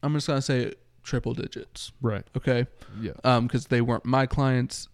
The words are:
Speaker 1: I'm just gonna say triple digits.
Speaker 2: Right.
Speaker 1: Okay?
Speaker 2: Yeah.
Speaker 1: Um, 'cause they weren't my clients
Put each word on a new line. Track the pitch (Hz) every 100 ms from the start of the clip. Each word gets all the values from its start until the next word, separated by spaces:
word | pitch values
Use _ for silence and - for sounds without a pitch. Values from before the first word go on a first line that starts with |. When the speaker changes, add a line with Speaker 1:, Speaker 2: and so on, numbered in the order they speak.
Speaker 1:
I'm | 147
just | 151 143
gonna | 139
say | 131 131 120 - _ _
triple | - 127 -
digits. | - - - - - - -
Speaker 2:
Right. | 120 104 - -
Speaker 1:
Okay? | - 123 120 - - -
Speaker 2:
Yeah. | 110 -
Speaker 1:
Um, | - 123 120
'cause | 120 -
they | 123
weren't | 120 117
my | - 131 131
clients | - 135 127 127 - -